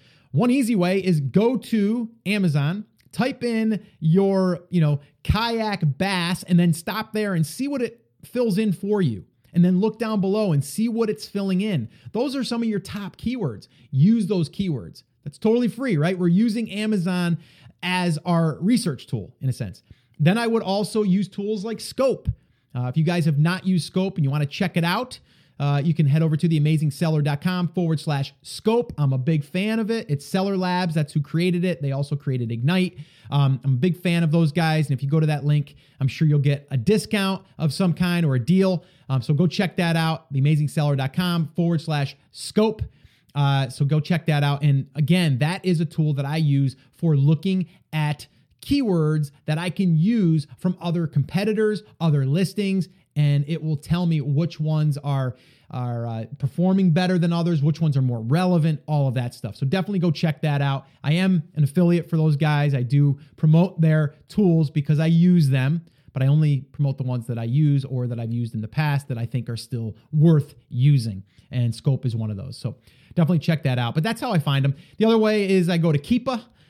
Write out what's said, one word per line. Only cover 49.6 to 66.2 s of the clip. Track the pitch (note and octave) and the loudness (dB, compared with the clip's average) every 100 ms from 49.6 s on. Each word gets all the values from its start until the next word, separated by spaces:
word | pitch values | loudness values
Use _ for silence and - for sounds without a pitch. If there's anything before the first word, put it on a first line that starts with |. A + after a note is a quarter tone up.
| F3+ | -4
can | - F#3 D#3+ | -2 2 2
use | F#3 A#3 F3 D#3+ - - | 2 2 2 2 -2 -4
from | F#3 F3+ | -4 -4
other | F3 E3+ D#3+ | -4 -2 -2
competitors, | D3 - F3+ G#3 G#3+ G#3+ G#3+ - - | -2 -2 -2 0 0 0 -2 -8 -4
other | E3 C#3+ C3 | 0 2 2
listings, | D#3+ G3 - G3 F#3+ D#3+ _ _ | 0 0 -2 -2 -2 -4 _ _
and | D3 D3 C#3+ C#3+ | -2 2 2 0
it | D#3+ | -4
will | D#3 D3 | -4 -4
tell | - E3+ | -2 -2
me | F3 D#3+ | 0 0
which | C#3 C#3 E3+ E3+ | 0 0 -2 -2
ones | D#3 D#3 D3+ C#3 | -2 0 0 -2
are, | C#3+ C#3 B2+ - _ _ - | -2 -2 -4 -6 _ _ -14
are, | B2+ B2 A#2 A#2 | -8 -6 -6 -6
uh, | A2+ A2+ C#3 | -8 -10 -6
performing | C#3 - F3+ F#3+ F#3+ | -6 0 2 4 4
better | D#3 F3+ F3+ | 2 2 2
than | E3+ | 0
others, | E3+ E3+ E3 | 0 0 0
which | D3 D3+ | 0 0
ones | D#3+ C3+ | 0 2
are | |
more | C3 A#2 | 0 -2
relevant, | A2+ D#3+ F#3 F3 D#3+ D3+ - | 0 0 2 2 2 -2 -2
all | D3 C3+ | 0 0
of | |
that | A#2+ A#2+ | -2 -4
stuff. | - G#2+ - | -8 -12 -4
So | |
definitely | C3+ F#3 F#3 G3 | -2 -2 -2 0
go | F3 | 0
check | D3 E3 D3 | 0 0 0
that | D#3 C#3+ | -2 0
out. | C#3 C3+ - _ | 0 -4 -8 _
I | C#3 | -2
am | E3 F#3+ F3+ - | 0 2 0 0
an | - | 0
affiliate | C#3+ F3+ E3+ F3 E3+ | 0 2 2 2 0
for | D#3+ | 0
those | D#3 C#3+ | 2 2
guys. | D3+ D3 D3 | 2 2 2
I | C3+ | 0
do | B2 C#3+ C#3+ C#3 - - | 2 4 4 2 -6 0
promote | D#3+ D#3+ F#3 F3+ | 4 6 4 2
their | D#3+ D#3 C#3+ - - | 2 4 0 -4 -6
tools | - F#3+ D#3+ D3 | 2 4 4 2
because | D#3 C#3 D3+ | 0 0 2
I | D#3+ | 4
use | E3 F3+ F3 C#3 | 4 6 6 4
them, | C3+ C3+ E3+ - _ _ | 2 0 -2 -6 _ _
but | C3 | -2